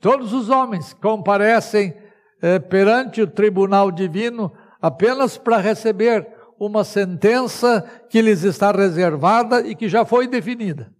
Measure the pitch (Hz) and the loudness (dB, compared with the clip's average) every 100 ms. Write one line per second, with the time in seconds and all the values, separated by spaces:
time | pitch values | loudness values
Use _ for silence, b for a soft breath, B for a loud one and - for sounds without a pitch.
0 | 180 269 240 247 214 262 254 196 143 - | 2 0 0 -6 0 0 0 -4 -10 -6
1 | 202 220 190 202 208 226 220 214 202 - | -4 -2 -2 0 2 2 0 -2 -2 -6
2 | b b b b 170 185 - 190 196 233 | b b b b 0 0 0 2 4 2
3 | 254 220 208 - 214 190 196 196 202 170 | 0 -4 -4 0 0 2 2 2 2 0
4 | 185 165 233 233 196 b b b 165 - | -6 -4 -6 -4 -8 b b b -4 0
5 | 208 262 262 - - 226 190 214 220 196 | 0 2 -2 -2 0 0 2 -2 -2 0
6 | 226 220 165 B B B 208 214 202 - | 2 0 -2 B B B -4 -2 -2 -2
7 | 196 175 202 247 254 - 240 233 - B | -4 0 2 2 -2 -2 0 0 -2 B
8 | B 220 220 202 185 170 202 208 196 165 | B 2 4 2 0 0 0 2 0 2
9 | 180 151 165 226 233 240 233 220 220 196 | -2 0 2 2 2 0 -2 -6 -2 0
10 | 220 240 254 254 175 247 214 143 107 _ | 2 0 0 -4 -6 -8 -6 -8 -12 _